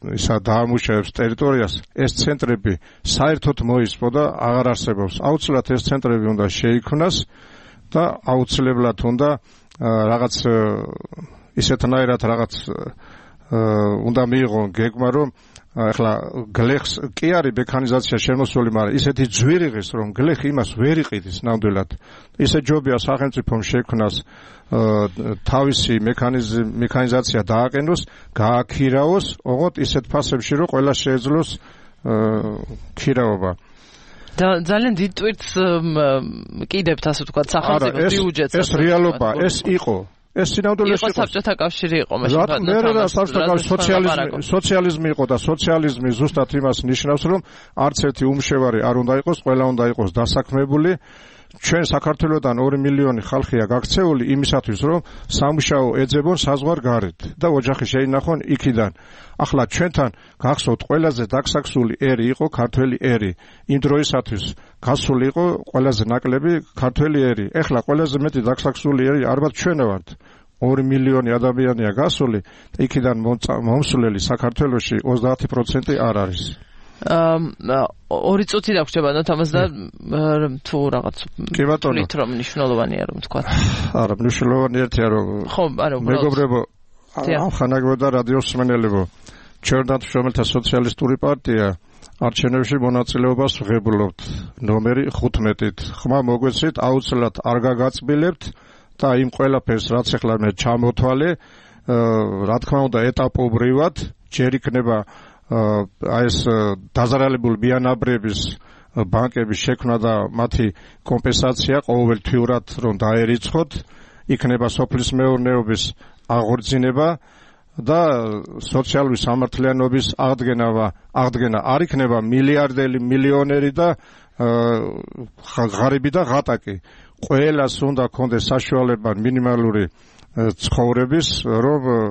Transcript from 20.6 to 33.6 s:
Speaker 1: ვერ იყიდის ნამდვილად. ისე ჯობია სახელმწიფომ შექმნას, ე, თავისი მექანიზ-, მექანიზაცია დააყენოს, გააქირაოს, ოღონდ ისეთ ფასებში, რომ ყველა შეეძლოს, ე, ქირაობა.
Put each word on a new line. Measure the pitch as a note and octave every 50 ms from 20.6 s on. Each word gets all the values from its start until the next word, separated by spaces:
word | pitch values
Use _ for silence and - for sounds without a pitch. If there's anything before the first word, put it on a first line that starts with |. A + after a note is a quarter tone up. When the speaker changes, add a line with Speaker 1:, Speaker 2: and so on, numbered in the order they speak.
| G#2+ -
Speaker 1:
ვერ | - G#2+ B2 D3 D#3+ D#3
იყიდის | C#3+ - G#2+ G2+ F2 F#2+ F2 -
ნამდვილად. | A#2 A#2 A2+ A2 G#2+ G#2 G2 F#2+ F#2+ - - - - - - - - -
ისე | - - C#3+ - E3 D3+
ჯობია | C3 C3+ D3+ D3+ C3 C3+ B2 A#2
სახელმწიფომ | - C#3+ C#3 C3+ C#3 C#3 - C3 - - A#2 A2
შექმნას, | G#2+ - - B2 A#2 - A#2+ A2 G#2+ G#2 -
ე, | - - - - - - - - - - - B2 A2+ A2+ A2 G#2+ G#2 G#2 G2 - A2+ A2 A2 G#2+ -
თავისი | - - B2 C3 C#3 C#3 B2+ - - - A#2
მექანიზ-, | A2 G#2+ A#2 A#2+ - B2 B2 C3 B2+ A#2 G#2+ A2 A#2 A2+ G#2+
მექანიზაცია | - A2+ A#2+ A2+ - C3 B2+ A#2+ B2 B2+ A#2 - - A2+
დააყენოს, | G2 - A2 A2+ B2 C3 - C#3 D3 E3 F3 - - - - - - -
გააქირაოს, | - - G#2+ A2+ B2 B2 B2 - - - C3+ C3 B2+ C#3 D3 E3 F#3 G3 - - - -
ოღონდ | - C3 B2+ C3 E3+ F3 -
ისეთ | - C3+ - - C#3 -
ფასებში, | - - D3 - - C#3+ B2 - - C#3+
რომ | D3 F3
ყველა | - - C3 C3+ C#3+
შეეძლოს, | B2+ - - C#3 C3 B2+ A#2 C#3 D3+ E3 D3+ -
ე, | - - - - - - - - - - - A#2+ A2+ G#2+ A2 A2 A2 G#2+ - G#2+ G#2 - - - - - - -
ქირაობა. | - - - C#3+ C3 B2+ A#2+ A2 G#2+ F#2 F#2+ F#2 F#2+ -